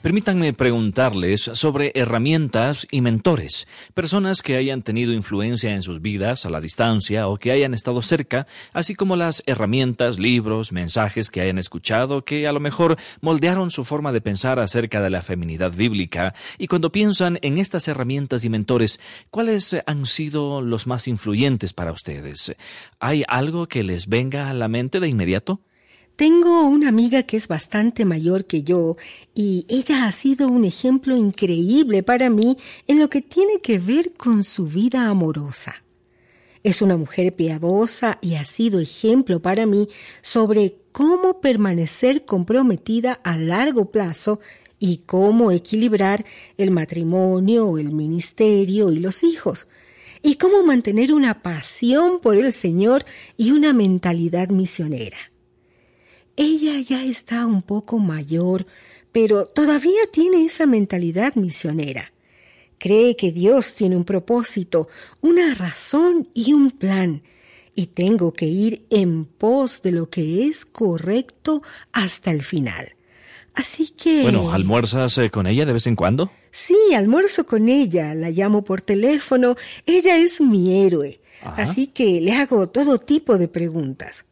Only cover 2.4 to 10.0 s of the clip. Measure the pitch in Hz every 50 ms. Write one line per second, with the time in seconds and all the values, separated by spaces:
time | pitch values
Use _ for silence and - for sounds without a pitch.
2.4 | 156 131 - 113 113 135 147 131 - - - 139 123 120 113 110 - 180 170 120
3.4 | - 71 - - - _ - - - - _ - 170 156 170 202 196 190 190 -
4.4 | - - 131 127 131 135 135 131 107 - 107 117 120 117 117 113 98 - 107 98
5.4 | 104 113 120 113 - 110 104 98 90 90 87 80 80 107 101 101 95 110 127 131
6.4 | - 90 82 78 78 80 - - 120 117 113 107 95 - 104 110 110 98 101 101
7.4 | - 120 127 139 143 135 123 113 - - 123 123 117 - 170 156 139 _ - 127
8.4 | 139 _ - - - - _ - 170 - 208 - 196 190 185 175 170 165 151 -
9.4 | - - 131 110 110 98 113 135 135 127 117 -